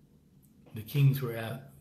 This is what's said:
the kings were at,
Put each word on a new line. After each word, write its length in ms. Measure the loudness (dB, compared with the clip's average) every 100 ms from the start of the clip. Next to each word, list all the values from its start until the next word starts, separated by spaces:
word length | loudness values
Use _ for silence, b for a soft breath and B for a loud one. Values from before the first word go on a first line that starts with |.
| _ -20 _ -20 -20 -20 -16
the 80 | -14
kings 380 | -6 4 4 4
were 140 | -2
at, 360 | -6 -6 -8 -12 -20